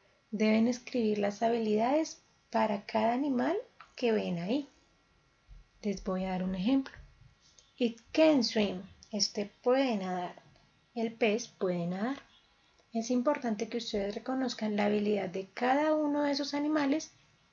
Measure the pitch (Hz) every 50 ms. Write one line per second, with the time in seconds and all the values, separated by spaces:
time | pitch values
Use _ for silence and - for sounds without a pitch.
0 | _ _ _ _ _ - - 190 214 220 220 226 226 247 247 240 - - - 247
1 | 226 214 214 208 202 202 202 - 233 226 233 233 226 214 208 214 226 247 285 311
2 | 320 - - - _ _ _ _ _ - - 226 220 214 208 202 - - - 220
3 | 214 226 240 254 294 294 262 240 247 285 349 427 508 - _ - - - - -
4 | 254 233 220 208 190 190 180 170 170 185 247 302 277 - _ _ _ _ _ _
5 | _ _ _ _ _ _ _ _ _ - - - - _ _ _ - 208 196 185
6 | - 190 185 185 190 190 185 180 185 185 185 185 185 226 269 269 269 - - -
7 | - - - - - - _ _ _ _ _ - - _ _ - 254 220 233 -
8 | - - - 311 320 311 302 269 220 - - 220 208 190 185 185 190 - - _
9 | - - - 208 202 - - 220 202 202 - _ - 247 247 269 277 254 226 196
10 | 190 185 180 180 180 175 - - - - - _ _ _ _ _ _ _ - 240
11 | 226 226 226 - 247 214 202 240 - - - - 202 185 180 175 170 175 180 190
12 | 208 254 277 - - - - - _ _ _ _ _ _ _ _ _ _ - 226
13 | 226 - 247 247 240 302 294 277 247 233 214 208 233 220 - 240 240 - - 208
14 | 196 202 208 233 - - 269 269 262 247 - - 220 214 208 208 208 208 214 208
15 | 208 208 208 196 185 185 175 190 190 - - - 240 254 262 285 302 311 311 302
16 | 302 294 285 294 294 285 285 285 294 277 285 285 294 302 311 302 285 269 285 320
17 | - - - _ _ _ _ _ _ _